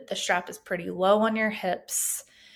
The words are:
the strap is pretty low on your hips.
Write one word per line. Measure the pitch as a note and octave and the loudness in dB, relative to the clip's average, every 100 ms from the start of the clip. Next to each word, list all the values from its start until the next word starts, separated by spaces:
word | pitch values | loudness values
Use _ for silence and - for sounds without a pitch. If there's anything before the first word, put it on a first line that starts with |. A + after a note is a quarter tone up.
| - | -4
the | |
strap | F#3+ - F3+ - | -4 0 0 -2
is | F#3+ | -10
pretty | - F3 F3+ | -8 -6 -4
low | F3+ F#3+ G#3 | 2 4 6
on | A3 | 4
your | A3 G#3+ | 2 -2
hips. | G#3+ F#3 - - - - - - - - | -2 -4 -4 -4 -4 -2 -6 -10 -20 -20